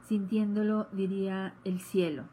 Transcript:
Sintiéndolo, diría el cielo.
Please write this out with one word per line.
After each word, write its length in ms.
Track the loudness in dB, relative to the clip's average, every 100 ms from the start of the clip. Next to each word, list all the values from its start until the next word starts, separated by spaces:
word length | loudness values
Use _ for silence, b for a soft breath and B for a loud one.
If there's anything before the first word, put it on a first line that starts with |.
| 0
Sintiéndolo, 800 | 0 2 2 2 2 2 2 0
diría 600 | -2 -2 0 -2 -2 -4 -6
el 160 | -4 -4
cielo. 460 | 0 2 2 -2 -10